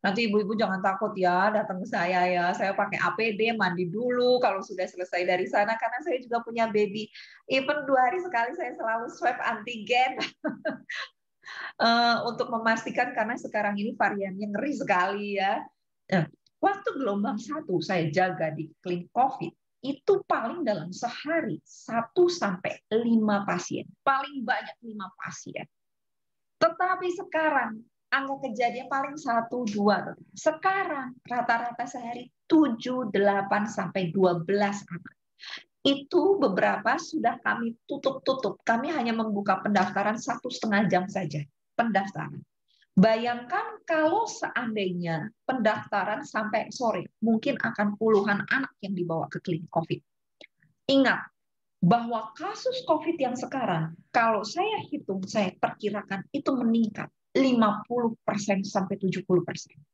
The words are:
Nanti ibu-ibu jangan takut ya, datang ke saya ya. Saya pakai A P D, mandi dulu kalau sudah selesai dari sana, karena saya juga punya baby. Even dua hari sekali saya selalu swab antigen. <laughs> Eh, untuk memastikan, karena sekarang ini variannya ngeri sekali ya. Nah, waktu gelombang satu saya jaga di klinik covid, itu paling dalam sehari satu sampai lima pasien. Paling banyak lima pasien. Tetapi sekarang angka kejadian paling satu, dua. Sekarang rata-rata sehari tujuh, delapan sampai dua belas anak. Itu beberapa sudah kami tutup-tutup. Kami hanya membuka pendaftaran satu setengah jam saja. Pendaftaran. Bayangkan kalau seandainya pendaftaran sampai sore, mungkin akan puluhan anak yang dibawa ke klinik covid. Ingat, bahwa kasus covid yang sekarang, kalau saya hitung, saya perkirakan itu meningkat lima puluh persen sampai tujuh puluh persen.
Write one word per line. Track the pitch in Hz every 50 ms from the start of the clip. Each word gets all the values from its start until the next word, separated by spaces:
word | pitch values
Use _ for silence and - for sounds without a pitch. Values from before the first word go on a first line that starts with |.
| -
Nanti | 196 190 226 233 220
ibu-ibu | 202 208 214 185 226
jangan | 214 226 190 190 185 185
takut | 196 190 185 185 180 185 190
ya, | 180 180 175 180 190 214
datang | 214 214 220 - 190 185
ke | 180 -
saya | 247 202 170 180 185 180 180 180
ya. | 180 175 175 175 190
Saya | 196 196 190 196 -
pakai | 202 202 185 -
A | - - - -
P | 220 226 214
D, | 196 220 226 233 220
mandi | 196 180 175 175 180 175
dulu | 165 214 240 247 247 247 247 247 247 247
kalau | 247 226 190 196
sudah | - - 196 180 185
selesai | 196 - 180 180 - - 180 180
dari | 185 180 180 190 -
sana, | - 214 202 208 226
karena | - 233 233 233 247 -
saya | 349 254 262
juga | 254 240 233 233 233
punya | 233 233 233 226 220
baby. | 202 214 208 202 196 220 214 - _ - - - - - _ -
Even | 269 262 269 277 302 294 285 269
dua | 277 254 254 247 -
hari | 359
sekali | 359 370 - 233 233 240 311
saya | 370 262 247 247 -
selalu | 285 220 226 233 233 294
swab | 349 - - 240 247 -
antigen. | - - 226 214 214 240 240 220 208 180 240 247 254 - - -
<laughs> | - - - _ - 302 302 - - 320 - - - _ - - - - _ _ _ _ _ _ _ - - - - - -
Eh, | _ - 233 233 233 240 233 233 220 -
untuk | 240 233 233 247 254
memastikan, | 240 226 226 226 226 226 - 262 208 - 247 269
karena | 269 - 220 214 247
sekarang | - - 214 - 214 208 202 208
ini | 202 202 226 269 -
variannya | 226 196 208 202 196 190 185 190 208 208 202
ngeri | 208 247 302 285 -
sekali | 180 170 185 180 185 196 202 208 208 202 202
ya. | 190 185 196 214 - - - _ _ _ _ _ _ _ _ 190
Nah, | 185 156 - - _ _ _ _ _ -
waktu | 381 403 392 - - 370
gelombang | 285 269 208 202 202 202 262 269
satu | 208 - - 294 311 311 - 185 165 -
saya | - 196 175 160 151
jaga | 147 180 185 185 180 - 165 156 151
di | 160 160 - - _
klinik | _ 185 180 175 175 -
covid, | _ 233 254 - - - - - - _ _ _ _ _ -
itu | 262 277 - _ - 403 392 -
paling | _ 339 269 226 233 339 359 320
dalam | 226 208 165 156 175 185
sehari | - - 233 - - - 294 330 330 294 226 156 - _ _
satu | - - - - 226 233 233 - _ - 349 349
sampai | 349 - 233 202 185 - - - - - _ _ 214
lima | 226 240 240 226 226 214 208 208 202 202
pasien. | - 175 175 - - 151 - - - - _ _ 277
Paling | 269 269 277 285 294 277 226 226
banyak | 233 208 220 - - _ - 233
lima | 214 208 190 185 _ _
pasien. | - - - - - - - - - _ _ _ _ _ _ _ _ _ _ _ _ _ _ _ _ _ _ _ 311
Tetapi | 330 330 - 359 370 370 359 370 359
sekarang | 349 349 - - - 311 320 311 294 277 240 220 220 220 - _ _ _ _ _
angka | - 269 269 269 277 269 269 254
kejadian | 214 220 240 240 208 247 269 -
paling | 294 277 277 285 285 302
satu, | - 262 233 233 233 - 254 247 247 214
dua. | 202 208 202 208 196 180 - - 170 - - _
Sekarang | - - - 311 311 311 - 381 381 403 381 349 311 277 262 247 247 - _ -
rata-rata | 240 247 233 - 233 233 240 240 233 - 240
sehari | 247 - 262 240 233 240 240 - - _ _ _ _
tujuh, | - 311 311 262 226 226 - 247 254 254 254 208
delapan | 196 202 202 202 202 196 196 - 202 208 208 208
sampai | - - 190 175 - 190 185 170 165
dua | 196 185 180 175 165
belas | 165 170 196 202 208 202 202 - - -
anak. | 175 170 - - _ _ _ _ _ _ - - - - - _ _ _ _
Itu | 277 277 277 - - - 359 294 381 392 311
beberapa | - 220 185 - 214 202 196 196 208 220 262
sudah | 320 339 - - 311 214 233 240 - _
kami | 220 208 220 233 233 233 _ _
tutup-tutup. | - - 277 - 269 269 - _ 277 262 262 - 202 190 - _
Kami | - 233 233 262 311 339
hanya | 294 233 233
membuka | 226 226 226 220 208 202 202 202 190 -
pendaftaran | - 214 208 190 185 - - 196 202 208 220
satu | 226 - - 233 - _ 254
setengah | - - - 220 202 202 214 175
jam | 190 180 185 190
saja. | - 196 190 151 147 147 147 - _ _ _ _ _
Pendaftaran. | - 233 233 202 196 202 202 - 151 156 147 147 143 - _ _ _ _ _ _ _ _ _ _
Bayangkan | - 185 220 220 220 233 240 240 240 247 - 349 403 453 466 453 415 _
kalau | - 330 311 311 311 349 427 453
seandainya | - - - - - - 233 247 226 220 214 196 185 180 175 175 165 165 160 151 214 _ _ _
pendaftaran | - 254 254 214 220 220 233 - - - 202 185 208 214 - -
sampai | - - 208 220 208 214 220 220 -
sore, | - - 254 226 202 180 - - _ _
mungkin | - 226 226 220 - 285 262 -
akan | - 233 226 - 208 208 202 -
puluhan | 220 226 220 202 202 220 202 202 202 -
anak | 240 269 269 - _ _
yang | - 196 202
dibawa | 175 175 165 165 160 160 170
ke | - 170 _
klinik | - 175 165 170 - -
covid. | 165 160 - 151 147 _ _ _ _ _ _ _ _ - _ _ _ _ _ _ _ _ -
Ingat, | 277 269 269 233 185 - - - _ _ _ _ _ _ _ _ _ _ -
bahwa | 170 233 233 233 233 240 220 214 -
kasus | - - 311 392 427 427 - 508 508 - - -
covid | 320 302 - 311 330 -
yang | 269 254 262
sekarang, | 240 - - - 262 240 208 175 160 160 160 165 - - _ -
kalau | 247 233 226 220 208 185 -
saya | - 320 370 440 440 - - -
hitung, | - - - - 190 190 190 190
saya | - 226 202 185 - _
perkirakan | - 233 - - - 208 202 208 196 - 196 190 - -
itu | - 285 - - 269
meningkat | 247 247 226 226 226 226 214 - - - - _ _ _ _ _
lima | - 269 262 247 226 226 208 202 - - _
puluh | 240 247 233 233 226 - _
persen | - 208 208 - - 196 196 196
sampai | - - 208 190 190 196
tujuh | 190 - 185 165 180 - -
puluh | 185 175 170
persen. | - - - - _ - - - _